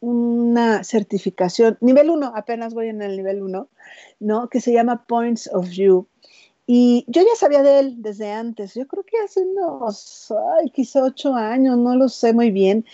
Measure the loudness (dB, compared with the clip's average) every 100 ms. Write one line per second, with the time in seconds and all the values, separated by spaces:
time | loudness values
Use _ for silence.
0 | -4 -2 0 0 0 2 2 0 -2 -4
1 | -2 -4 -4 -2 -2 2 2 2 4 4
2 | 4 2 -4 -8 -8 -8 -8 -8 -8 -8
3 | -8 -6 -6 -6 -6 -10 -12 _ -20 -20
4 | -20 -10 -4 -4 -2 -4 0 2 2 -2
5 | -4 -4 -2 -4 -4 -6 -6 0 4 4
6 | 2 _ _ _ _ _ 0 4 4 2
7 | 0 2 2 4 2 4 4 4 2 -4
8 | -12 -10 -8 -8 -8 -10 -12 -10 -10 -10
9 | -6 -4 -4 -2 -2 -2 -4 -6 -8 -8
10 | -12 -20 -8 -4 -2 0 0 -2 -2 0
11 | 0 -2 -4 -2 -2 0 2 2 2 2
12 | 0 0 0 2 2 2 2 0 -4